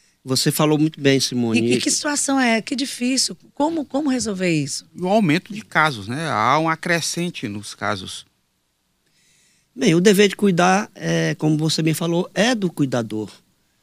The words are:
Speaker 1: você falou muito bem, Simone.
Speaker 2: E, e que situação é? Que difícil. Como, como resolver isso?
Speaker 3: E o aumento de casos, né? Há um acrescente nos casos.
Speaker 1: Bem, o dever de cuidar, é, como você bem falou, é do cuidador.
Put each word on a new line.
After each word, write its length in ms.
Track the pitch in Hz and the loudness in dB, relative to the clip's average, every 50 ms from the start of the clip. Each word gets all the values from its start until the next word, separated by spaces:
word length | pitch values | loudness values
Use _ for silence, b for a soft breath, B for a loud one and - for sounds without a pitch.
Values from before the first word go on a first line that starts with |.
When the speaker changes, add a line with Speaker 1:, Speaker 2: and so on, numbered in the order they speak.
| _ _ _ _ - | _ _ _ _ -6
Speaker 1:
você 280 | 131 131 123 - 156 | -4 -2 0 0 0
falou 260 | - - 156 151 156 147 | 0 2 2 2 4 2
muito 220 | 156 160 - 156 | 2 0 0 0
bem, 180 | 139 139 135 131 | 2 2 4 2
Simone. 420 | - - 127 123 120 113 113 120 | 2 0 -2 0 0 0 0 0
Speaker 2:
E, 140 | 117 120 123 | 0 0 0
e 60 | 123 | 0
que 100 | - 294 | 0 -2
situação 480 | - - - 294 294 285 - 277 277 269 | -2 -2 -2 -4 -4 -2 -2 0 0 2
é? 240 | 254 233 226 220 | 2 2 2 0
Que 140 | - - 285 | -2 -4 -6
difícil. 600 | 233 277 - - - 240 247 269 247 - - 185 - _ - _ | -6 -6 -6 -6 -4 -2 -2 0 0 -2 -2 -4 -10 _ -12 _
Como, 300 | - 285 320 339 320 262 | -2 -2 0 0 -2 -6
como 240 | - - 277 320 269 | -4 -4 -2 0 0
resolver 420 | 254 247 208 226 196 185 185 175 | 0 0 -2 -4 -4 -2 0 0
isso? 340 | 165 151 139 131 - - - _ - | 0 0 0 -2 -6 -10 -12 _ -10
Speaker 3:
E 60 | 160 | -4
o 80 | 180 180 | 0 2
aumento 440 | 202 226 202 147 147 185 - - | 2 4 4 4 2 0 -2 -6
de 100 | 196 214 | -12 -12
casos, 440 | - - - 165 156 156 127 104 95 | -10 -4 0 2 2 2 0 -4 -8
né? 220 | 107 123 156 165 151 | -8 -8 -6 -6 -4
Há 300 | 117 107 110 123 139 160 | -2 0 2 2 2 2
um 100 | 160 160 | 2 0
acrescente 800 | 160 - - 175 170 165 - - - 170 175 175 - - 135 107 | -2 -2 -2 -2 -2 -2 -2 -4 -4 -4 -4 -6 -6 -8 -8 -8
nos 260 | 101 107 104 - - | -8 -8 -12 -14 -12
casos. 500 | - 101 101 104 92 92 95 - - - _ _ _ _ _ _ _ _ _ _ _ _ _ _ _ _ _ _ _ _ _ _ _ _ _ _ _ _ _ - | -8 -6 -4 -4 -6 -8 -12 -14 -14 -16 _ _ _ _ _ _ _ _ _ _ _ _ _ _ _ _ _ _ _ _ _ _ _ _ _ _ _ _ _ -6
Speaker 1:
Bem, 200 | - 269 190 160 | 0 2 4 4
o 60 | 175 | 6
dever 280 | 180 220 190 196 208 196 | 6 6 6 6 4 4
de 80 | - | 2
cuidar, 540 | - 208 202 175 165 175 185 190 202 220 - - | 2 2 2 4 4 4 4 4 2 0 -4 -10
é, 400 | - 160 165 165 165 165 160 151 | -10 -6 -4 -2 0 0 -2 -2
como 200 | - 156 156 156 | 0 0 0 2
você 260 | 151 160 156 - - | 2 0 0 0 0
bem 120 | 156 160 151 | 0 0 0
falou, 340 | - 165 170 170 175 185 - - | -2 -2 -2 -2 -2 -2 -2 -2
é 200 | 175 208 247 254 | 0 0 0 0
do 160 | 208 196 165 | 0 -2 -4
cuidador. 600 | - - 143 131 127 120 113 104 107 107 107 95 - - _ _ _ _ _ _ _ _ | -2 -2 -2 0 0 -2 -4 -4 -6 -8 -8 -8 -12 -20 _ _ _ _ _ _ _ _